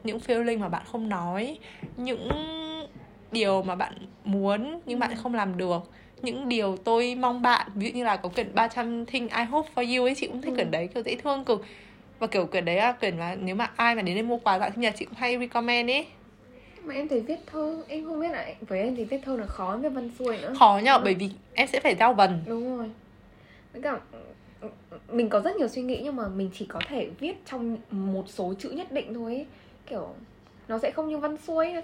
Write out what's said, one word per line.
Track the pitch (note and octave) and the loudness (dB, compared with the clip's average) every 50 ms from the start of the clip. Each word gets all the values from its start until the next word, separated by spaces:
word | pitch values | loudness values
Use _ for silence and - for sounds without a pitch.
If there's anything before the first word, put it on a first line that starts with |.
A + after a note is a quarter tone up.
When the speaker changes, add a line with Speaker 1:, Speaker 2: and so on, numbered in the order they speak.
| - | -4
Speaker 1:
những | A3+ G#3 - | -4 -6 -6
feeling | - - A#3+ A3+ A#3 A#3 A#3 A3+ | 0 0 0 2 2 0 0 0
mà | G3+ F3+ | -2 -2
bạn | F3 - - - | -4 -4 -6 -6
không | - A#3 A3+ A3 | -8 -6 -4 -2
nói, | G3+ F3+ E3+ F3 F3+ G3 A3 C4 D#4 D4+ - - - - - - - - | -2 -2 -2 -2 -2 -2 -4 -4 -6 -10 -14 -18 -16 -14 -14 -12 -8 -6
những | B3 B3+ B3+ - - A#3 C#4 D4+ D#4 D#4+ D#4+ D#4+ D#4+ D#4+ D#4+ D#4+ D4+ C#4+ - - - - - - - - | -4 -4 -4 -4 -2 -4 -2 -2 -2 -6 -8 -8 -8 -8 -10 -10 -12 -12 -14 -18 -20 -20 -20 -20 -14 -4
điều | - A3+ G#3 G3+ G3 F#3+ F#3+ | 0 2 4 4 4 4 2
mà | F#3 F3+ | 0 0
bạn | F3+ F#3 - - - - - - - - | -2 -2 -4 -4 -12 -14 -16 -18 -8 0
muốn | G#3 G3 G3 G3 G3 G3+ G#3+ A#3 C#4+ D#4+ E4+ - | 2 2 4 4 4 2 2 0 -4 -6 -8 -6
nhưng | C4+ A#3+ A#3+ | -4 0 0
Speaker 2:
Ừ. | |
Speaker 1:
bạn | A#3+ - A#3 | 0 0 -2
không | A3+ - B3 A#3+ | -4 -4 -2 0
làm | A3+ G3+ F#3+ F#3 F3+ | 0 0 0 0 -2
được, | F#3+ F3+ F3 E3+ F3 - - - - - - - | 0 2 0 0 -2 -6 -18 -20 -20 -20 -14 -6
những | - B3 A#3 B3+ C#4 B3 | -6 -4 -4 -4 -2 0
điều | B3 A3+ G#3 G3 F#3 F#3 | 0 2 2 0 0 -2
tôi | - A3+ A3+ A#3 A#3+ B3 B3 | 2 4 4 4 4 2 0
mong | B3+ B3+ B3 B3 B3 | 2 2 0 2 4
bạn, | A#3+ B3 A#3+ - - - G3+ | 4 4 6 4 4 0 -4
ví | G3+ G3 A#3+ | -2 -2 -2
dụ | A#3+ B3 | -2 0
như | A#3+ | 2
là | A3+ G3+ F#3 | 2 2 0
có | - F3+ | 0 -4
quyển | F3+ - A3+ G3+ G3 | -2 -2 -4 0 2
ba | - A3+ A#3 | 2 2 2
trăm | - B3 A#3+ A#3 A#3 A#3 A#3 | 2 -2 -2 -2 -2 -4 -6
Thing | A#3+ - C4 A#3+ A3 | -2 -2 -2 -2 -2
I | - - A#3+ | -2 -2 -2
Hope | A3+ B3+ D4+ D#4 - - | 2 2 0 0 0 -2
For | - B3 A#3 B3 B3+ | -2 0 2 2 2
You | B3 | 4
ấy, | B3 C4+ | 2 2
chị | C4+ - - | 0 -4 -6
cũng | - B3 | -6 -6
thích | C4 - | -4 -2
Speaker 2:
Ừ. | B3+ | 0
Speaker 1:
quyển | B3 F#3+ E3 | 0 0 0
đấy, | D#3 D#3+ E3+ F#3 - | 0 -2 -2 -2 -4
kiểu | B3 A3+ | -4 -4
dễ | A#3+ A#3 | -4 -4
thương | B3 - D4 C#4 C4+ C4+ | -4 0 -2 -2 0 2
cực. | - A#3 G3 - - - - - - - - - - - - | 2 2 2 0 -10 -16 -20 -20 -20 -20 -20 -20 -20 -6 -4
Và | A3+ A3 | -4 0
kiểu | - G3+ F3 | 2 2 0
quyển | - - F#3 E3+ | 2 0 0 2
đấy | E3+ F3 | 2 2
là | F#3+ G#3+ A#3+ | 4 4 4
quyển | B3 B3 A#3 G3 F3 E3 | 2 2 -2 -2 -2 -2
mà | E3+ E3+ F#3 F#3+ | -4 -6 -6 -4
nếu | F#3 F#3 F#3+ | -4 -4 -2
mà | G#3 A#3 - - | -2 -2 -2 0
ai | - A#3 A#3 A#3 | 2 4 4 4
mà | A3+ | 2
đến | G3 F3 F3 | 0 0 0
đây | G3+ A3+ | 0 0
mua | A#3 A#3+ A#3 | 0 -2 2
quà | - G#3+ F#3+ F#3 | 4 2 4 4
tặng | G#3 - | 2 -2
sinh | G#3 A3+ | -2 0
nhật | A#3+ A3+ G#3+ - | 0 0 0 0
chị | - | -8
cũng | - A3+ A3 | -10 -6 -4
hay | B3+ B3 B3 B3 | -2 0 0 0
recommend | B3 A#3+ - A#3+ A#3 A#3+ A#3+ A#3+ A#3+ A#3+ | -2 -2 -2 -2 0 2 2 2 2 2
ấy. | B3+ C#4+ E4 - - - - - - - - - - - - - - - F4+ | 0 0 -2 -4 -14 -20 -20 -20 -20 -20 -20 -20 -20 -20 -20 -20 -20 -14 -12
Speaker 2:
Mà | D#4 C4+ | -8 -6
em | C4+ D4 D4+ | -4 -2 0
thấy | D4 A#3 | 0 -2
viết | A3 B3+ D#4 - - - | 0 -2 -6 -6 -6 -12
thơ, | - D#4 D4+ D4+ D#4+ D#4+ - - | -6 -4 -4 -4 -4 -6 -8 -8
em | C#4+ D#4 D#4+ | -8 -8 -6
không | D#4+ E4 D4+ | -6 -4 -4
biết | D#4+ E4+ | -4 -4
là | D#4 B3 - - D#3 - | -4 -4 -6 -8 -10 -14
với | A3+ - F#3+ F#3 | -8 -4 -2 -2
em | G3+ B3 B3+ | 0 0 -2
thì | A#3+ A3+ | -2 -4
viết | G#3 - C#4 C4+ | -4 -4 -4 -4
thơ | C4+ C4+ A#3+ | -4 -4 -4
nó | G#3 G3 | -4 -6
khó | - - F#3+ F#3 | -6 -4 -4 -2
hơn | G3+ A3+ | -2 0
viết | C4+ D4+ | -2 -2
văn | C4+ C4+ A#3+ A#3+ A#3+ - | -2 -2 -6 -6 -8 -4
xuôi | B3+ B3 A3+ A3 | -2 -2 -2 -2
nữa. | - F#3 C4 C4+ | -4 -6 6 10
Speaker 1:
Khó | B3+ G#3+ G3+ G3+ G#3+ | 10 10 10 8 8
nhờ, | C4 C4+ C4+ | 8 8 8
Speaker 2:
Ừ. | B3+ | 8
Speaker 1:
bởi | G3 F#3+ | 4 2
vì | F3+ G3 F#3+ - - - - - | 2 0 -4 -6 -8 -18 -8 2
em | - C#4 C4+ | 2 2 2
sẽ | - C4 | 2 2
phải | - - G3+ | 4 4 6
giao | E3+ A3+ A#3+ B3+ | 8 6 6 8
vần. | G#3 G3 F#3 F3+ E3+ D#3+ A3 | 8 6 6 6 0 -2 -4
Speaker 2:
Đúng | A3+ A#3 A#3+ B3+ B3+ A#3+ | -4 -4 -2 -4 -4 -4
rồi. | A3+ A3 A3 - - - - - - - - - - - - - - - - | -6 -8 -10 -14 -20 -20 -20 -20 -20 -20 -20 -20 -20 -20 -20 -20 -20 -18 -16
Với | - | -6
cả, | C4+ D4 C4+ G3+ - - - - - - - - - - - - - G#3+ - - - - F3+ - - - | -4 -4 -4 -4 -8 -12 -18 -18 -18 -18 -20 -20 -20 -20 -20 -14 -14 -14 -14 -16 -20 -18 -18 -18 -12 -2
mình | - A#3+ A#3+ G#3+ | 0 2 2 4
có | - G#3 | 4 4
rất | G3 E4+ G4+ | 2 2 0
nhiều | G#4+ D4 A3+ | 2 0 0
suy | - C4 | 0 -4
nghĩ | B3 B3+ B3+ - B3 | -2 -2 -4 -4 -4
nhưng | D4 C#4+ | -6 -4
mà | B3+ A3 G3 | -4 -4 -4
mình | F#3+ F#3+ G3 F#3+ F#3 | -2 -4 -4 -4 -4
chỉ | - G#3 | -8 -10
có | - - E3 - - | -8 -4 -6 -6 -4
thể | C#4+ B3 F#3 - F3 - | -2 -4 -4 -4 -6 -6
viết | C4+ E4 F#4+ F#4 - - | -6 -6 -6 -8 -10 -10
trong | C4+ B3+ A#3 A#3 A3+ A3 - - | -8 -6 -4 -4 -4 -6 -8 -6
một | A3 G3 F#3+ G3 F#3+ F#3+ F#3 - | -6 -4 -2 -2 -2 -2 -4 -8
số | - - F#3+ F3+ G3 G3 | -6 -6 -4 -4 -4 -6
chữ | - A3 | -8 -8
nhất | - D4+ F#4 - | -8 -8 -8 -4
định | C4+ C#4+ A3+ - A3 | -4 -6 -4 -4 -8
thôi | A#3+ A#3 A3+ A#3 | -8 -6 -6 -6
ấy. | C4 D4+ - - - - - - - - - | -6 -6 -10 -16 -20 -20 -20 -20 -20 -14 -10
Kiểu | C4 G3+ D#3+ F2 - - - - - - - - - - - - | -8 -8 -8 -8 -12 -16 -18 -20 -20 -20 -20 -20 -20 -20 -8 -6
nó | A3+ A3+ | -4 -2
sẽ | A3+ - | -2 -2
không | - - D#4 D#4 | -2 -2 -2 -2
như | D4+ D4 | -2 -2
văn | C#4+ D4+ D4+ D4+ | -2 -2 -4 -4
xuôi, | - - E4 D#4+ D#4+ F4 F4 | -6 -2 0 2 2 2 0
nó | E4 | -6